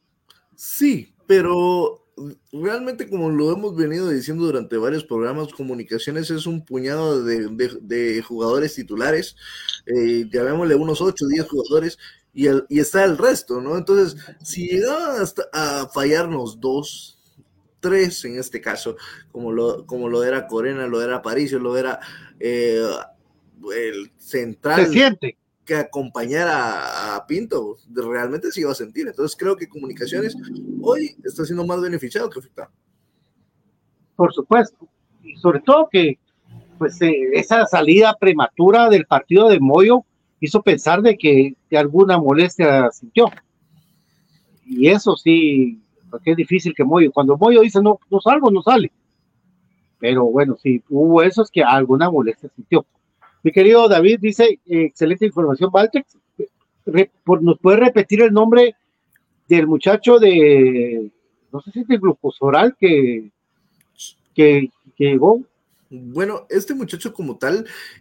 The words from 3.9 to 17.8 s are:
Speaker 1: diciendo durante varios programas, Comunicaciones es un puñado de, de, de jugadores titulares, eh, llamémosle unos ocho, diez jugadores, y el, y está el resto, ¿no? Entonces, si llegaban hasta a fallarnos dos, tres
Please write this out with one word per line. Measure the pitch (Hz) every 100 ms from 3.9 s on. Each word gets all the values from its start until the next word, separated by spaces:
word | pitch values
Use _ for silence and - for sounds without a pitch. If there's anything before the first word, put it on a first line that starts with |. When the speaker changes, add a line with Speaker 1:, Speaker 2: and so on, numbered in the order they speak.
| 170 185
Speaker 1:
diciendo | 135 131 165
durante | 165 131 98 113
varios | 120 156
programas, | - 117 117 151 143
Comunicaciones | - 135 120 - 113 147 156 160
es | 160 165
un | 165
puñado | 160 131 135 151 160 135
de, | 117 113 107
de, | 110 123 -
de | 107 120 117 113
jugadores | 113 117 113 135 151
titulares, | 135 110 104 139 156 - - - - - - -
eh, | 123 117 117 110
llamémosle | 120 127 160 165
unos | 143 160 151
ocho, | 185 - 143
diez | 156 151
jugadores, | 143 117 156 165 - - _ _
y | 135 139
el, | 135 135
y | 147
está | 147 190
el | 190 156
resto, | 247 - - 123
¿no? | 135 175
Entonces, | 190 196 175 151 - _
si | - 180 175
llegaban | 185 240 311 320 240
hasta | 185 - -
a | 156 151 143 135
fallarnos | 143 143 160 170 147 117 113
dos, | 131 135 147 - - _ _ _ _ _ _
tres | _